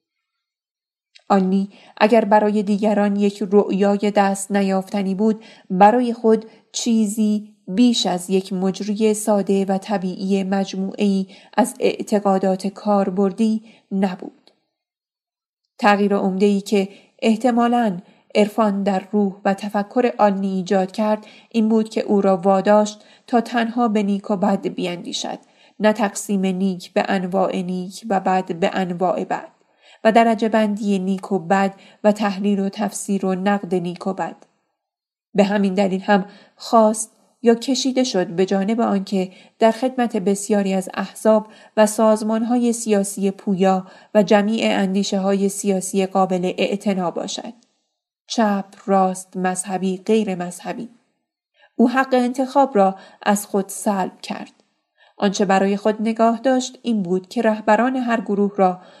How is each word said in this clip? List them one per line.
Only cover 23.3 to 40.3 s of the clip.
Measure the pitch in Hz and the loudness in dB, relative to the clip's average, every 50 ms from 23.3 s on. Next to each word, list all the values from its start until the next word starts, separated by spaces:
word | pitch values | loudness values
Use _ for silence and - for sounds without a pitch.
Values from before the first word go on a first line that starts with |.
| 254 233 | 0 0
تنها | 226 - 247 233 226 226 226 247 240 226 | 0 0 -2 -2 -2 -2 -2 0 0 0
به | 208 220 | 0 0
نیک | 202 196 202 196 - - | 0 0 -2 -4 -2 -4
و | 208 | -2
بد | 180 202 208 196 190 - | 0 0 0 0 0 -2
بیندیشد، | 180 180 180 180 175 175 175 - - - - - - - - _ _ _ _ _ _ _ - | -6 -6 -6 -6 -6 -6 -8 -10 -10 -10 -8 -8 -8 -10 -12 _ _ _ _ _ _ _ 0
نه | 196 214 | 2 2
تقسیم | 214 233 214 202 - - - - 202 190 | 2 2 0 -4 -4 -6 -6 -4 -2 0
نیک | 185 190 185 180 196 196 180 175 - - | 0 -2 -2 0 -2 -2 -4 -4 -8 -4
به | - 208 - - | -2 -2 -2 0
انواع | 196 190 180 180 185 190 180 - - | -2 -2 -2 -2 -2 -2 -2 0 -2
نیک | 190 180 180 185 185 180 196 - - 233 220 | -4 -6 -6 -6 -8 -8 -10 -14 -12 -6 -4
و | 196 190 | -2 -2
بد | 190 196 185 190 190 190 180 | 0 0 0 -2 -2 -4 -4
به | 165 196 - | -2 -2 -2
انواع | - - 190 175 180 170 190 175 - - 185 | -2 -2 -4 -4 -4 -2 -2 -2 -2 -2 -4
بد | - - - - - _ _ _ _ _ _ _ - - _ - | -6 -6 -8 -10 -14 _ _ _ _ _ _ _ -20 -8 _ 0
و | 220 | 4
درجه | 208 233 226 233 226 208 226 214 | 4 4 4 4 2 0 -2 0
بندی | 220 220 220 208 208 208 220 202 202 185 | 0 0 0 0 -2 -2 -2 -2 -2 0
نیک | 185 190 196 185 - - | 0 -2 -4 -4 -4 -4
و | 202 185 | -4 -4
بد | 165 170 196 190 196 190 190 - - - - _ - | 0 0 0 2 0 0 -4 -8 -20 -20 -8 _ 0
و | 208 | 0
تحلیل | 208 208 220 202 190 190 196 202 202 196 | 2 2 0 -4 -2 -2 0 0 0 0
و | 196 196 | -2 -4
تفسیر | - 214 208 196 - - - - 196 190 196 | -4 -4 -6 -6 -6 -8 -6 -4 -4 -2 0
و | 190 190 | -2 -2
نقد | 180 190 202 202 196 - 170 185 | 0 0 0 0 0 -2 -2 -4
نیک | 180 170 180 170 - - | -2 -2 -4 -8 -6 -6
و | 196 | -6
بد. | 190 190 165 160 - _ _ _ _ _ _ _ _ _ _ _ _ _ _ _ _ _ _ _ - | -6 -6 -6 -8 -10 _ _ _ _ _ _ _ _ _ _ _ _ _ _ _ _ _ _ _ 0
به | 196 202 | 0 2
همین | 190 202 208 196 196 185 | 2 2 0 0 0 0
دلیل | 196 202 185 190 185 | 0 0 0 -2 -2
هم | 190 - 208 190 190 - - - - _ _ | 0 2 2 2 0 -2 -12 -20 -20 _ _
خواست | - - - 247 226 220 214 220 - - - _ _ _ _ _ _ | -16 -4 2 4 6 6 4 2 0 -6 -12 _ _ _ _ _ _
یا | - 233 226 | 2 2 2
کشیده | 233 - 277 254 254 - 262 254 262 262 | 2 2 -4 -2 -2 -2 -2 0 0 0
شد | 254 - 185 180 | 0 0 -2 -2
به | 185 170 175 190 | -2 0 -2 0
جانب | 185 202 196 190 202 226 233 | 0 0 -2 -2 -2 -2 0
آنکه | 226 214 202 196 190 - 208 190 185 185 - - - _ _ - | 0 0 0 -2 -2 -2 -2 -2 -4 -4 -8 -18 -20 _ _ 2
در | 226 226 | 2 2
خدمت | 220 226 262 262 262 254 240 233 233 | 2 2 -2 -4 -2 -2 -2 -2 -2
بسیاری | 208 180 202 | -2 0 0